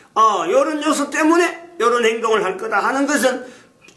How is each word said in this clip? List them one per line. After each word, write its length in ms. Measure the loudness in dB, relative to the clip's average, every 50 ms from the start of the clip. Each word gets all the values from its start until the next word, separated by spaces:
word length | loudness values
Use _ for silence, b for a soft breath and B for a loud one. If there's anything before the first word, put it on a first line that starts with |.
| b b b
아, 340 | 2 2 2 2 0 -2
요런 360 | 2 2 2 2 2 -2 -2 -2
요소 260 | -2 0 -2 -2 -4
때문에 640 | -2 0 2 2 4 4 2 0 -2 -8 -18 -16 -6 -2
요런 240 | 0 0 2 2 0
행동을 380 | 0 0 0 0 0 0 0 0
할 120 | -2 -4
거다 240 | -6 -6 -4 -4 -2
하는 280 | -2 -2 -2 0 0
것은 360 | 0 0 0 0 0 0 -2 B B B B B B B _ _ -20 _